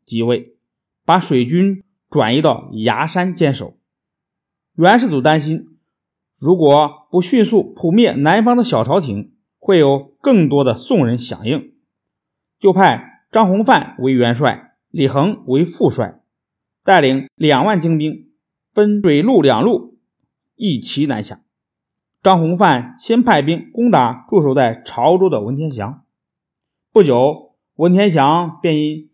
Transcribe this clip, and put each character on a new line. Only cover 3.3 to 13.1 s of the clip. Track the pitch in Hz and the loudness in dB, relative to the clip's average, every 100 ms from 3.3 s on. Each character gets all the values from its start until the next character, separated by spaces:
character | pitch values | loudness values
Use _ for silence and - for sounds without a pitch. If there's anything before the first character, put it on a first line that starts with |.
坚 | 175 151 | -2 -2
守。 | 113 92 - _ _ _ _ _ _ _ _ _ - | -2 -10 -18 _ _ _ _ _ _ _ _ _ 0
元 | 175 233 | 4 4
世 | 233 | 2
祖 | 143 | 0
担 | 151 160 | 2 0
心， | 151 160 - _ _ _ _ _ _ _ | -2 -6 -10 _ _ _ _ _ _ _
如 | 139 180 | 0 2
果 | 147 143 147 - _ | 4 4 2 -4 _
不 | 180 | -4
迅 | 180 247 | 0 0
速 | 208 214 - | 2 0 -2
扑 | - 170 | -6 -2
灭 | 208 226 | 2 2
南 | - 147 202 | 0 0 2
方 | 226 247 | 2 0
的 | |
小 | 208 120 | 0 -2
朝 | 110 185 | 0 -2
廷， | 139 101 - _ _ _ | -2 -8 -10 _ _ _
会 | - 180 | 0 2
有 | 139 139 - _ | 4 0 -6 _
更 | 277 220 151 | 0 2 2
多 | 143 | 2
的 | 131 | 0
宋 | 113 - 226 120 | -2 -2 0 0
人 | 120 | -2
响 | - 104 107 | -8 -10 -6
应， | 151 - _ _ _ _ _ _ _ _ _ | -6 -8 _ _ _ _ _ _ _ _ _
就 | 196 | 0
派 | 185 175 110 - | 2 2 0 -6